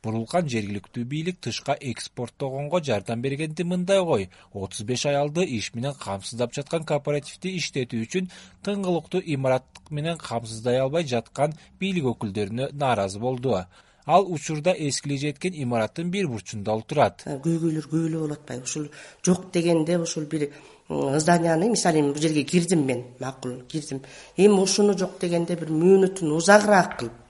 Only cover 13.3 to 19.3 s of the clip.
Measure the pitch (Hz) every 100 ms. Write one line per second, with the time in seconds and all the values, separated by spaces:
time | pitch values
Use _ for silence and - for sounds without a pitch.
13.3 | 127 127 98 90 - _ _ - 170 190
14.3 | 165 - 156 156 185 147 127 147 139 147
15.3 | 139 180 170 127 120 110 - 170 190 180
16.3 | 113 - 107 101 110 - 147 110 - -
17.3 | 139 151 165 165 156 151 156 165 160 156
18.3 | 147 - 123 131 151 147 - - - -